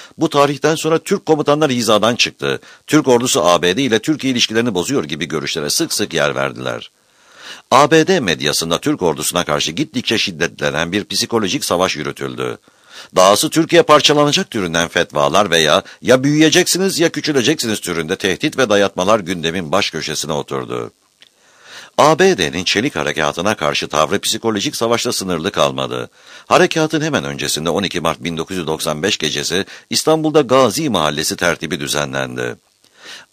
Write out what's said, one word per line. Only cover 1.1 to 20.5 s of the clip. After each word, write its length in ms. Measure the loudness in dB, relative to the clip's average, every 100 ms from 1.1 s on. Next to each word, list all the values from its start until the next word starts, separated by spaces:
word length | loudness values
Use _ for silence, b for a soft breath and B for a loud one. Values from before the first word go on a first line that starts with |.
| -4 0
komutanlar 460 | 0 2 2 2
hizadan 440 | 0 2 2 2 0
çıktı. 440 | -2 -2 -4 -4 B B 0
Türk 200 | 2 4
ordusu 380 | 2 2 2 4
A 160 | 4
B 160 | 2 0
D 40 |
ile 180 | 0 0
Türkiye 340 | 0 -2 -2
ilişkilerini 400 | 0 0 0 0
bozuyor 300 | -2 -2 -2
gibi 220 | -4 -6 -6
görüşlere 440 | -6 -6 -6 -4
sık 240 | -2 -2
sık 200 | -4 -2
yer 220 | 0 0 0
verdiler. 560 | -4 -4 -8 -8 -12 _ B B B B B B B
A 200 | 4 6
B 160 | 6 4
D 120 | 2
medyasında 580 | 0 -2 -2 -2 -2 -2
Türk 240 | -2 0
ordusuna 420 | 0 0 -2 -2
karşı 280 | 0 -2 -2
gittikçe 460 | -4 -6 -4 -4 -2
şiddetlenen 720 | -2 -4 -4 -2 -4 -2 -2
bir 140 | -4 -4
psikolojik 600 | -6 -2 -2 -2 -4 -2
savaş 300 | 0 0 -2
yürütüldü. 600 | -8 -8 -8 -6 -8 -8 B B B B B 4
Dahası 340 | 6 6 2
Türkiye 340 | 0 4 4
parçalanacak 680 | 6 6 6 4 2 2 -2
türünden 360 | -4 -2 0 0
fetvalar 640 | 0 -2 0 2 2 2
veya 320 | 2 4 2 0 B
"Ya 220 | 2 4
büyüyeceksiniz 760 | 4 4 4 4 2 0 -2 0
ya 100 | 0
küçüleceksiniz." 720 | -2 -2 0 0 0 -2 -4
türünde 360 | -4 -4 -4 -2
tehdit 420 | 0 0 -4 0
ve 120 | 2
dayatmalar 500 | 2 2 0 2 2
gündemin 520 | 0 -4 -4 -4 -2
baş 180 | -2 -2
köşesine 440 | -6 -8 -6 -4
oturdu. 580 | -6 -4